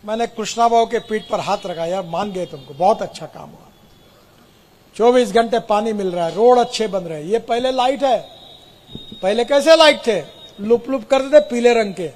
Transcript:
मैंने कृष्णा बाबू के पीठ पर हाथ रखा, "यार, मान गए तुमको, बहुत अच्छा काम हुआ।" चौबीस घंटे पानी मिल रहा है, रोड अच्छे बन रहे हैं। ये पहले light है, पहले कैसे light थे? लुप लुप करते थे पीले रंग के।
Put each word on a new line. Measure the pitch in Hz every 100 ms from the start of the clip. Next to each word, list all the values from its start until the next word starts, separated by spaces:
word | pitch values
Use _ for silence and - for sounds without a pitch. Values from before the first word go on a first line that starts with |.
मैंने | 208 220 233
कृष्णा | - 208 233 233
बाबू | 233 226
के | 226
पीठ | - 214 -
पर | 202
हाथ | 156 202 190
रखा, | 165
"यार, | 165 190 175
मान | 165 208
गए | 185 175
तुमको, | 147 131
बहुत | 143 185 226
अच्छा | 190 - 156
काम | - 147
हुआ।" | - - _ _ _ _ _ _ _ _ _ _ _ _ -
चौबीस | 233 254 226
घंटे | 214 226 233
पानी | - 208 226
मिल | 208 190
रहा | 175 165
है, |
रोड | 165 240 247
अच्छे | 240 - 220
बन | 190
रहे | 170 156
हैं। | 156
ये | 220
पहले | 226 233 254
light | 262 254 269
है, | 277 226 - - - - _ _ _ - - -
पहले | 185 214
कैसे | 233 285 311 320
light | 311 285 -
थे? | 196 139 - - -
लुप | 208 233 247
लुप | 269 208
करते | 269 269 302
थे |
पीले | 294 240 240
रंग | 233 208
के। | 180 160